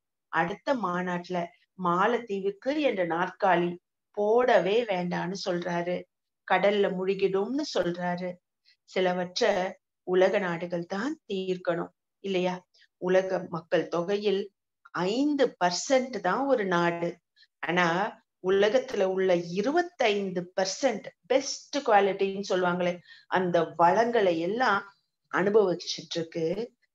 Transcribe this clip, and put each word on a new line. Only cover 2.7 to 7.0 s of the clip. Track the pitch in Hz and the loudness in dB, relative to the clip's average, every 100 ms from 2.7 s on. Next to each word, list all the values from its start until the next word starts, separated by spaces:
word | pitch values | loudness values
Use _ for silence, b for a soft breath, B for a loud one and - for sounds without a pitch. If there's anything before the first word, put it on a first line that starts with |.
| 302 | 0
என்ற | 285 202 175 | 0 0 -2
நாற்காலி | 165 220 - 196 175 175 175 _ _ _ - | -2 -4 0 2 2 0 -4 _ _ _ -4
போடவே | 208 233 254 220 175 214 | 2 4 6 4 4 0
வேண்டாம்னு | 233 185 180 175 170 196 - | 0 -2 -2 -4 -4 -6 -4
சொல்றாரு. | 175 175 175 175 180 - _ _ _ - | -4 -2 -4 -2 -4 -8 _ _ _ -2
கடல்ல | 185 196 202 196 | 2 4 2 2
முழுகிடும்னு | 180 | 0